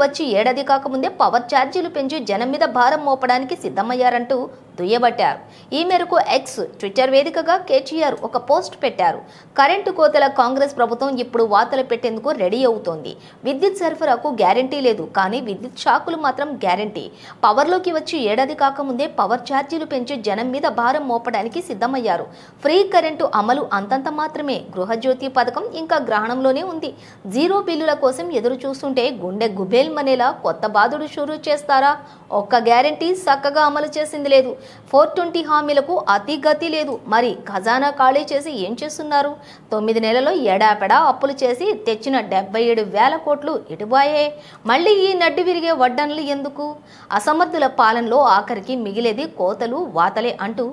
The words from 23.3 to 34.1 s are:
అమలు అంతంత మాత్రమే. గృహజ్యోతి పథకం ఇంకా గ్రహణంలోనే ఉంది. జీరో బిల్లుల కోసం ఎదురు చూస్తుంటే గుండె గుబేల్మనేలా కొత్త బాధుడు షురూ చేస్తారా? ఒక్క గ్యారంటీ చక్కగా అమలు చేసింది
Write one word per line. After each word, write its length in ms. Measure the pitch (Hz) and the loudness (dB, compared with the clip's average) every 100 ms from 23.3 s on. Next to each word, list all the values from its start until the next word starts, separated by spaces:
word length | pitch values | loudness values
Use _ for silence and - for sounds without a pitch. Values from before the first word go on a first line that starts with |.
| 214 | 0
అమలు 220 | 208 277 - 202 | 2 0 0 -4
అంతంత 300 | 202 269 294 302 | -2 -2 -2 -4
మాత్రమే. 380 | 311 311 285 202 - | -4 -4 -6 -6 -6
గృహజ్యోతి 540 | 185 190 226 262 262 269 269 | -6 -4 -2 0 -2 0 2
పథకం 280 | 240 269 440 330 | 2 0 -6 -6
ఇంకా 160 | 320 320 240 | -2 0 2
గ్రహణంలోనే 560 | 214 226 254 262 262 370 | 0 0 0 2 2 -2
ఉంది. 200 | 320 302 - - - 196 226 | -6 -8 -12 -18 -18 -6 0
జీరో 220 | 349 392 392 | 2 2 0
బిల్లుల 240 | 320 311 294 | -2 -2 0
కోసం 220 | 269 262 349 269 | 0 0 -4 -2
ఎదురు 180 | 233 262 269 | -2 -2 -6
చూస్తుంటే 400 | 269 277 254 240 233 | -6 -6 -4 -4 -6
గుండె 280 | 175 202 226 190 | -8 -4 -4 -4
గుబేల్మనేలా 680 | 185 233 311 302 269 254 247 302 | 0 0 0 0 0 2 0 0
కొత్త 220 | 175 165 214 208 | -4 -2 0 2
బాధుడు 300 | 240 285 294 | 2 0 -6
షురూ 240 | - 294 311 311 | -6 -6 -6 -2
చేస్తారా? 460 | 294 294 269 277 294 - - - 202 | -2 2 2 4 0 -6 -20 -6 -4
ఒక్క 120 | 202 240 226 | 0 2 4
గ్యారంటీ 400 | 233 285 294 339 370 | 4 4 0 -2 -2
చక్కగా 380 | - 277 285 294 302 | 0 0 0 2 2
అమలు 200 | 294 302 311 | 2 -4 -4
చేసింది 300 | 302 | -6